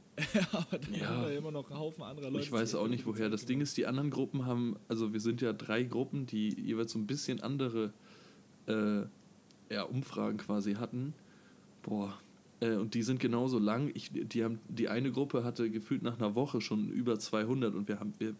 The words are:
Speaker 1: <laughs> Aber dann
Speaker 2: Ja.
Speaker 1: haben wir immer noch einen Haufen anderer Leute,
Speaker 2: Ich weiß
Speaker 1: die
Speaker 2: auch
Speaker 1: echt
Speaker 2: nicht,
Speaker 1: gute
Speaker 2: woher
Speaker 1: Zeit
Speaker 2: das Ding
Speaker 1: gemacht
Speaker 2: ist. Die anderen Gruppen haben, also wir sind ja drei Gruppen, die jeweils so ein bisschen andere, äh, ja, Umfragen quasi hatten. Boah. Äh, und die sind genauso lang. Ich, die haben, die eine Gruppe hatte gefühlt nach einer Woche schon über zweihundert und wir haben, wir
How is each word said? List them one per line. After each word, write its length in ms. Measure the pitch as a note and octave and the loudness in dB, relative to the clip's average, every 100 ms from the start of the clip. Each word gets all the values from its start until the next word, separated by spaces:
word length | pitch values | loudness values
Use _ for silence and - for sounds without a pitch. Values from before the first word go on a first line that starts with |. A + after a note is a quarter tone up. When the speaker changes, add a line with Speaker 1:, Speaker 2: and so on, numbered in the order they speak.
| - - | -12 -6
Speaker 1:
<laughs> 340 | D3+ G#3+ - | 0 2 2
Aber 240 | G3+ - D#3+ | 0 -2 -4
dann 160 | D3 | -4
Speaker 2:
Ja. 160 | G#3 C#3+ | -4 -2
Speaker 1:
haben 180 | A#2+ A#2+ | 0 0
wir 80 | C#3+ | -2
immer 140 | D#3 | -4
noch 180 | D3 C3 | -6 -6
einen 100 | C#3 | -6
Haufen 240 | D#3 D#3+ | -6 -6
anderer 260 | A#2 D3 C3+ | -10 -8 -4
Leute, 140 | C#3+ | -2
Speaker 2:
Ich 80 | C#3+ | 0
weiß 200 | A2+ A2 | 0 2
Speaker 1:
die 60 | G2+ | 0
Speaker 2:
auch 60 | |
Speaker 1:
echt 80 | A2 | 0
Speaker 2:
nicht, 140 | A#2+ A2+ | 0 -2
Speaker 1:
gute 120 | G#2 | 0
Speaker 2:
woher 80 | A2 | 0
Speaker 1:
Zeit 60 | |
Speaker 2:
das 120 | G#2+ - | 0 0
Ding 140 | C3 | 0
Speaker 1:
gemacht 80 | C#3+ | 0
Speaker 2:
ist. 80 | - | 0
Die 80 | - | 0
anderen 240 | C3 D3 | 2 0
Gruppen 340 | C3 C3+ C#3 B2+ | 0 0 0 0
haben, 320 | A#2+ A#2+ G#2 - | 2 0 -2 -2
also 240 | A2+ A2 | 0 0
wir 80 | G#2+ | 2
sind 220 | A2+ A#2+ | 0 2
ja 100 | B2 | 0
drei 320 | G#2+ - A2 | 0 0 0
Gruppen, 420 | B2 A#2+ C3+ C#3+ B2 | 2 0 0 -2 -2
die 240 | G#2+ G#2+ - | 0 0 0
jeweils 300 | B2 A2+ A#2 | 0 0 0
so 60 | A#2 | -2
ein 80 | G#2 | -2
bisschen 340 | C#3+ - B2 | -2 -2 -4
andere, 500 | A#2+ C#3 C3 A2+ G#2+ - - - - - - - - | -2 0 0 0 -2 -4 -18 -20 -20 -20 -20 -10 0
äh, 340 | A2 G#2 G#2 - - - - - - - | 2 4 2 0 -8 -20 -20 -20 -20 -8
ja, 100 | G#2 | -6
Umfragen 540 | F2+ B2+ C3+ G#2+ G#2+ G#2+ | -2 -2 -2 -2 0 -2
quasi 380 | - G#2 G2+ G2+ | 0 0 0 0
hatten. 380 | A#2 B2 C#3 - - - - - - - | -2 -4 -4 -8 -16 -20 -20 -20 -20 -12
Boah. 360 | - G#2+ G2 - - - - - | -4 -2 -2 -6 -16 -20 -20 0
Äh, 140 | A#2 G#2+ | 2 2
und 180 | A2+ | 2
die 100 | A#2 | 0
sind 160 | A#2 B2+ | 2 2
genauso 400 | B2+ A#2+ C3 A#2+ | 4 4 4 4
lang. 320 | G#2 A#2 C#3+ A#2 | 4 4 0 -2
Ich, 160 | - | -6
die 300 | - A2 A#2+ | -4 -2 0
haben, 160 | A2+ A#2 - | 0 -2 -4
die 180 | A#2 A2+ | -2 0
eine 240 | A2+ C3+ | 2 0
Gruppe 320 | C3 C#3+ B2+ | 0 0 0
hatte 260 | A#2+ A#2+ A2+ | 0 0 0
gefühlt 320 | A2 G#2+ C3+ | 0 -2 0
nach 140 | A#2+ A#2 | 0 0
einer 180 | G#2+ G#2+ | 2 2
Woche 260 | C#3+ A#2+ | 2 0
schon 280 | - G#2+ G#2 | 0 0 0
über 300 | - A#2+ A2 | 0 2 0
zweihundert 560 | - G#2+ A2 C3+ A2+ F#2+ | 0 0 2 2 2 0
und 140 | G2+ | -2
wir 100 | G#2 | -2
haben, 140 | G#2+ - | -4 -4
wir 160 | A2 | -4